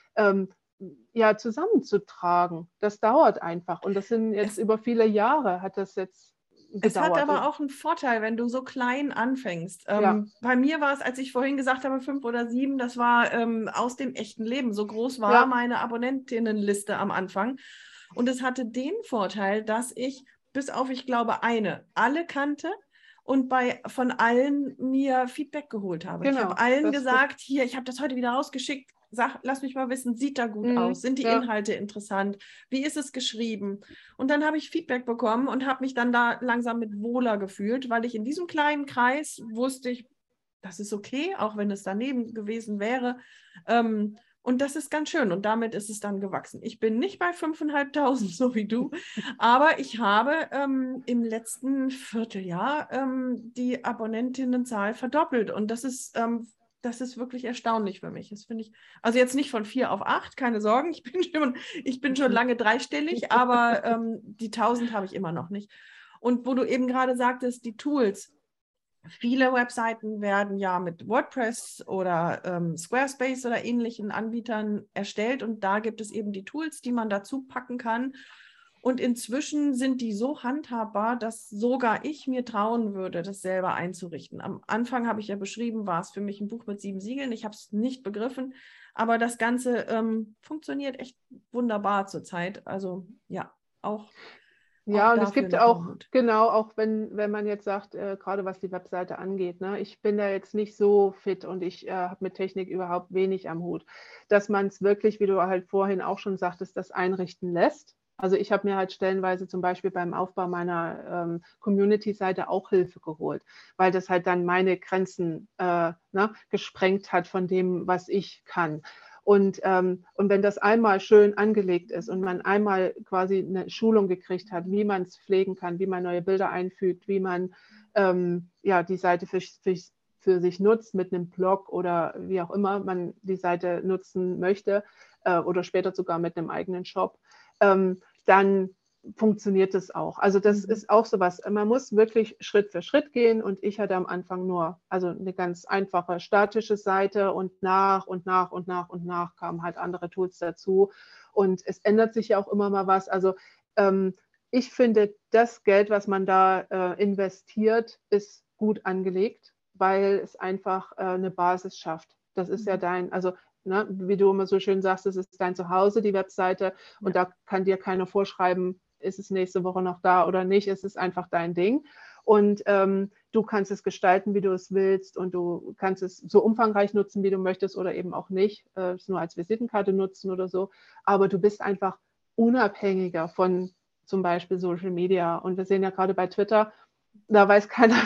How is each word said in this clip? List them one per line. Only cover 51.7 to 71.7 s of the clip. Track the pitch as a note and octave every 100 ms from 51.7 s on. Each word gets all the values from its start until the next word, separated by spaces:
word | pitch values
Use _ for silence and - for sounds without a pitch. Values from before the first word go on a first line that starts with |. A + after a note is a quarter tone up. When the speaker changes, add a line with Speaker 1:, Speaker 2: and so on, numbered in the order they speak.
| C#4 C4
Speaker 2:
Vierteljahr, | C4 - A3+ A3+ G3+ F#3 E3+ A#3+ D4+ -
ähm, | B3 C4+ C4 B3+ B3 - -
die | B3 A#3+
Abonnentinnenzahl | A#3 A#3 A3 A3 B3+ C4 B3+ B3 B3 G#3+ G3+
verdoppelt | A#3+ B3 D4 E4 B3 G3
und | - G#3+
das | A#3
ist, | C4+ B3+ - A3
ähm, | A3+ A#3 A#3 _ _ _
das | A#3+ A#3
ist | B3+ A3+
wirklich | B3+ B3+
erstaunlich | B3 B3 A#3 A3+ G3+ G3+
für | -
mich. | - -
Das | G#3 -
finde | A3+
ich, | A3 _ - -
also | A#3 A#3+
jetzt | B3+ C4+
nicht | C4+
von | A3+ G#3+
vier | C4 A#3+
auf | G3+ -
acht, | E4 - -
keine | B3 A3
Sorgen, | G#3 A#3+ E4
ich | D#4
bin | - F4+
schon, | E4+ D#4 C#4 B3 - E4+
ich | C4+ B3
bin | C#4+ C4
schon | C4
Speaker 1:
<laughs> |
Speaker 2:
lange | A3+ B3 A#3
dreistellig, | G#3+ A#3+ - D4 D4+ E4+ -
aber, | A#3+ B3 A#3+ A#3 A#3
ähm, | A#3 A3+ A3+ A3+
die | - G#3+ A3
tausend | A3+ A3 A#3+ A#3+
habe | A3 F#3+
ich |
immer | - F3
noch | E3 E3+
nicht. | G3+ G#3 - - - - -
Und | A#3 B3 B3
wo |
du | C4
eben | - B3+ B3
gerade | B3+ C4 B3
sagtest, | B3 B3+ B3 A#3+ A#3
die | G#3+
Tools, | D4 C#4+ G#3+ G3 - _ _ _ _ _ _ _ D#3+
viele | - A#3+ C4 B3+
Webseiten | B3+ A#3+ - A3+ A3+ G#3+ G#3+
werden | G#3 G3 G3+ G3
ja | F#3+ F3+
mit | F3+ E3+ C3+
WordPress | A#3+ D4 C4 A3+ A#3+ -